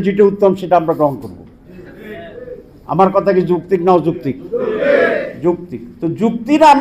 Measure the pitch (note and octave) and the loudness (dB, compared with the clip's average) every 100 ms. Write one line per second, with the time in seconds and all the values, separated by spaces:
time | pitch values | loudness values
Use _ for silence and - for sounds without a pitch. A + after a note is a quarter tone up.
0 | F#3 G3 G3+ G3+ G3 F#3+ F3 F3 D#3+ C#3+ | 2 2 2 4 0 0 0 0 2 0
1 | D3 B2 A2+ - - - - F#3 - - | -2 -2 -12 -16 -20 -20 -20 -20 -20 -20
2 | G#3+ G3+ E3+ - - - - - - D#3+ | -18 -16 -16 -16 -16 -18 -20 -20 -4 0
3 | F#3+ F#3+ F3+ F#3 E3+ F3 E3 F#3+ F3 F3+ | 2 2 0 0 0 -2 -2 -2 2 2
4 | D#3+ - C#3 - - A#3+ A3 G#3+ - - | 2 -4 -6 -8 -8 -6 -4 -2 0 2
5 | - - - B2 D#3+ F3 F3+ B2 - - | 2 -2 -6 -4 -4 -4 -6 -14 -16 -8
6 | E3 C#3 A3+ A#3 A#3 D4+ D#4 C4+ | -8 -2 -2 -2 -2 4 6 6